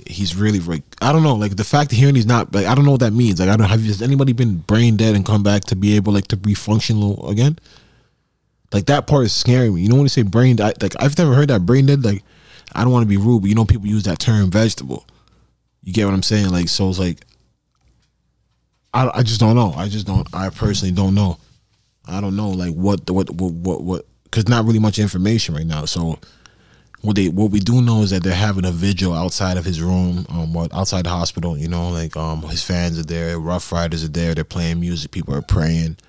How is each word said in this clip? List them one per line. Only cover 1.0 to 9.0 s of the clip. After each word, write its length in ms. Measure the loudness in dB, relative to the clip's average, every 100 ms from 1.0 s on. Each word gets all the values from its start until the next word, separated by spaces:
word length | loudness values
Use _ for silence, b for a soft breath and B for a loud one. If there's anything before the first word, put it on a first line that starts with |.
I 120 | 0
don't 100 | 2
know. 140 | 2 2
Like, 180 | -2 -4
the 80 |
fact 280 | 0 0 2
of 60 | 4
hearing 180 | 4 4
he's 100 | 2
not, 260 | 0 0
like, 140 | -2 2
I 80 |
don't 100 | 4
know 60 | 4
what 80 | 4
that 120 | 2
means. 260 | 2 2 2
Like, 100 | 2
I 80 | 4
don't, 120 | 4
have, 140 | 2
has 180 | 0 -2
anybody 300 | 0 2 2
been 260 | 2 0 -2
brain 380 | 0 2 4 4
dead 180 | 2
and 100 | 2
come 180 | 2 2
back 200 | 2 0 0
to 100 | 0
be 200 | 2 2
able, 160 | 2
like, 160 | 0 0
to 80 | -2
be 180 | -2
functional 720 | -2 0 0 0 0 0 -2 -4
again? 300 | 0 0 0 b b b b b b b _ _ _ _
Like, 140 | -2 0
that 200 | 0